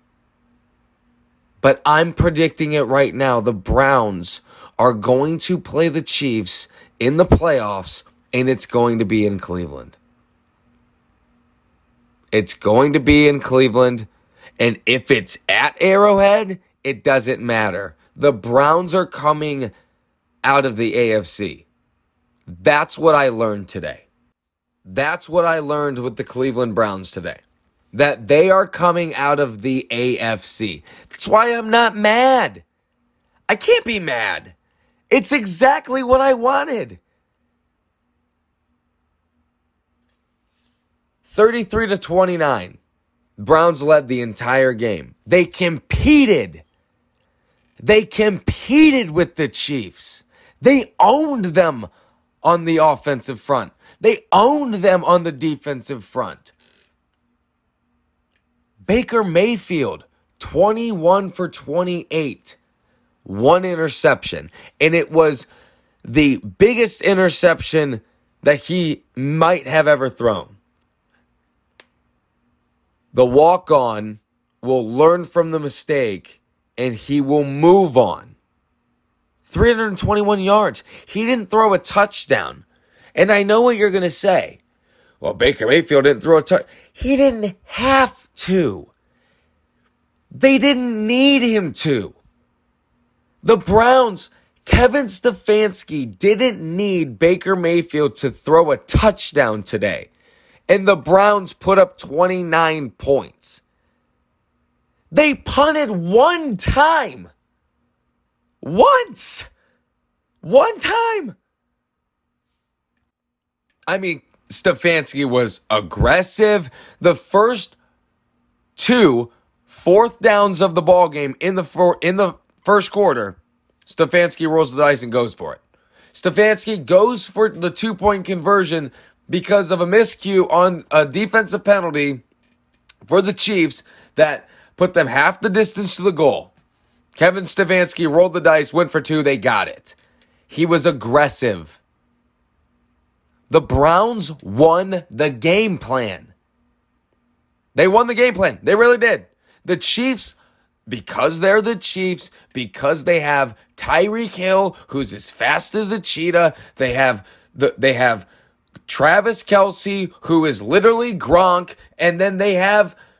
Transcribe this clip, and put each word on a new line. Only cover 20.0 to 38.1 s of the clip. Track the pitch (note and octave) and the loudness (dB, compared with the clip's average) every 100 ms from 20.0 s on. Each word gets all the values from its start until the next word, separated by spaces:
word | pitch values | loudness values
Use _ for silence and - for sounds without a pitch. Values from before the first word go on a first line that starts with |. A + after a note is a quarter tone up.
| _ _ _ _ | _ _ _ _
out | B2+ C#3 | 0 0
of | C3+ A2 | 0 -2
the | A#2 A#2+ | -2 0
A | A#2 G#2+ | 0 0
F | F#2 | -4
C. | - F#2+ C2 _ _ _ _ _ _ _ _ - | -8 -10 -12 _ _ _ _ _ _ _ _ -20
That's | F2 A#2+ D3 D#3+ - | -4 0 2 0 0
what | D#3+ | 2
I | D3 C3+ | 4 2
learned | A2+ A2+ G2+ F#2 | 0 -2 -4 -8
today. | G2 D2+ B1+ _ _ _ _ _ _ _ _ F#2+ | -12 -12 -14 _ _ _ _ _ _ _ _ -10
That's | F#2+ C#3+ F3 - | -6 -4 -6 -4
what | E3+ | -2
I | E3+ E3 | 0 0
learned | C#3+ D3 D3 B2 | -2 -4 -4 -6
with | A#2+ A2 | -8 -8
the | |
Cleveland | - B2+ C3 A#2+ A#2+ | -10 -6 -4 -4 -4
Browns | G2+ G#2+ F#2+ F#2 | -2 -2 -4 -12
today. | - E2+ - _ _ _ _ _ | -12 -12 -14 _ _ _ _ _
That | G#2 C#3+ A#2+ A2 | 0 0 0 2
they | D3 F#3 | 4 4
are | F#3+ F#3 | 4 0
coming | - F3 F3 E3 | 0 0 0 -2
out | C3 C#3+ C#3+ | -4 -2 0
of | C3+ G#2+ | -2 -4
the | B2+ C3 - | -6 -4 -4
A | A#2 B2+ A#2+ | -4 -2 -2
F | A2+ G#2+ | -4 -6
C. | - - G#2 D2+ - - _ | -8 -10 -8 -10 -16 -20 _
That's | - - | -8 0
why | G#3+ A#3 | 2 2
I'm | A#3 A3 | -2 0
not | A#3 A#3 | 2 2
mad. | G#3 G#3 A3+ C4 B3+ D#3 G2 _ _ _ _ _ _ _ _ - | 0 0 2 4 2 0 -8 _ _ _ _ _ _ _ _ -6
I | G#3 | -2
can't | - A#4+ | 0 0
be | A#3+ G#3+ | 0 -6
mad. | D#3+ A#2+ G#2+ E2+ - _ _ _ _ _ - | -4 -4 -4 -6 -12 _ _ _ _ _ -2
It's | C4 F#3+ | 0 0
exactly | C#4+ G3+ E3 C4 D4+ C4+ C4 | -4 -4 0 2 2 -2 -6
what | A#3+ C4 | 0 2
I | C4+ | 2
wanted. | B3 A#3+ C#4 D4+ A#3 B2 F#2 _ _ _ _ _ _ _ _ _ _ _ | 0 0 -2 -2 -6 -8 -14 _ _ _ _ _ _ _ _ _ _ _